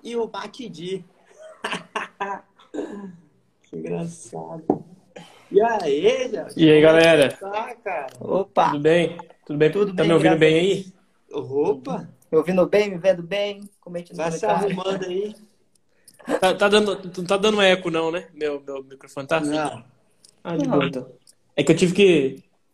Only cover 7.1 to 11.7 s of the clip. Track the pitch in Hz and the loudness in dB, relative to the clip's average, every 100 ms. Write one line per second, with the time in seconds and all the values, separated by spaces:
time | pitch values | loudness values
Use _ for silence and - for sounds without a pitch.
7.1 | 156 131 - 190 208 240 233 202 170 131 | 6 4 0 -10 -8 -8 -10 -10 -8 -10
8.1 | - - 180 190 - 160 147 151 170 165 | -12 -4 -4 -2 0 0 2 2 2 0
9.1 | - - _ - 147 151 196 202 180 160 | -6 -18 _ -8 0 2 2 -2 0 2
10.1 | 160 156 156 156 160 185 190 - - _ | 4 4 4 4 4 2 -2 -6 -20 _
11.1 | _ _ 139 127 135 165 | _ _ -12 -6 -2 -2